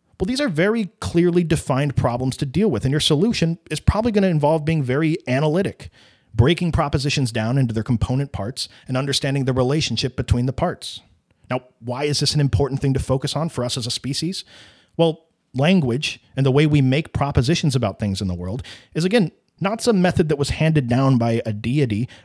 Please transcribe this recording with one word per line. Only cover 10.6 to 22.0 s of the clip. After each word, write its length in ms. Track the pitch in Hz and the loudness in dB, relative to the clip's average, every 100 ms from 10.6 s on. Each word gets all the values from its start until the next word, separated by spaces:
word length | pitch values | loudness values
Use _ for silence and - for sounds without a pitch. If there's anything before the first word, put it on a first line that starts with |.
| 180 - - - _ _ _ _ - | -4 -6 -12 -16 _ _ _ _ -8
Now, 160 | 127 - _ | -8 -8 _
why 260 | 113 123 147 | -10 -4 -2
is 160 | 143 | -2
this 120 | 147 | 0
an 60 | 151 | 0
important 420 | 143 - 139 135 | 2 2 0 -2
thing 120 | 139 | -2
to 60 | 131 | -2
focus 360 | - 135 135 143 | 0 -2 -2 -4
on 140 | 165 | -6
for 140 | - | -6
us 140 | 120 131 | -6 -6
as 80 | 117 | -6
a 60 | |
species? 520 | - 123 139 160 190 - - - _ _ - | -8 -6 -6 -6 -8 -12 -20 -20 _ _ -2
Well, 300 | 165 156 _ _ _ | 0 -2 _ _ _
language 680 | 123 151 190 131 123 - - _ - | 0 2 2 2 -2 -4 -10 _ -2
and 80 | |
the 80 | 135 | 2
way 140 | 135 156 | 4 4
we 160 | 147 | 4
make 320 | 131 139 165 | 2 0 -2
propositions 640 | - 139 139 123 170 160 127 | -4 -2 0 0 0 0 0
about 240 | 110 - | -2 -2
things 200 | 107 95 | -4 -4
in 80 | 98 | -4
the 80 | 87 | -6
world 280 | 90 113 - - _ 160 | -6 -8 -10 -18 _ -4
is, 100 | 180 | 0
again, 260 | 233 165 _ _ - | 0 0 _ _ -6
not 220 | 196 220 | -4 -2
some 200 | 240 202 | 0 2
method 260 | 180 - 160 | 2 2 0
that 80 | 143 | 0
was 100 | 139 | -2
handed 380 | - 156 156 120 | 0 2 2 2
down 320 | 123 135 127 | 2 4 4
by 220 | 117 117 117 | 2 0 -2
a 80 | |
deity 560 | 104 113 143 131 104 | -6 -2 0 0 -2